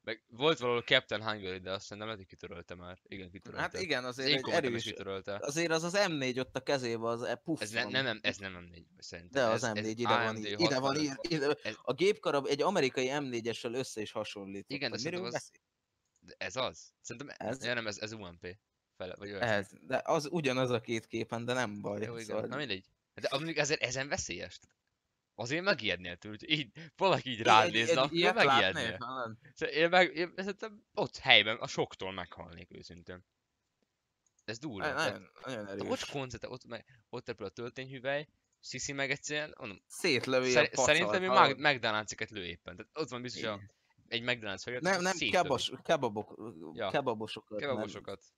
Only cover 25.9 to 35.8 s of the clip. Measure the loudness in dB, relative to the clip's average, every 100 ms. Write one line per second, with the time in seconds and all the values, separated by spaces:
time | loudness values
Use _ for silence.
25.9 | -2 -4 -10 -12 -12 0 0 0 -12 -18
26.9 | 0 2 4 0 0 8 8 8 4 4
27.9 | 4 4 4 4 6 6 8 6 2 -2
28.9 | -4 -6 -6 -6 -8 -20 -6 -2 2 6
29.9 | 6 6 2 -4 -4 -8 -8 -10 -12 _
30.9 | -4 -4 -2 8 8 10 0 -2 -2 -2
31.9 | -4 -6 -6 -8 -12 -14 -14 -16 -16 -16
32.9 | -18 -14 -16 _ _ _ _ _ _ _
33.9 | _ _ _ _ _ -12 -8 -8 -4 -4
34.9 | -2 -2 -4 -14 -16 -10 -8 -8 -6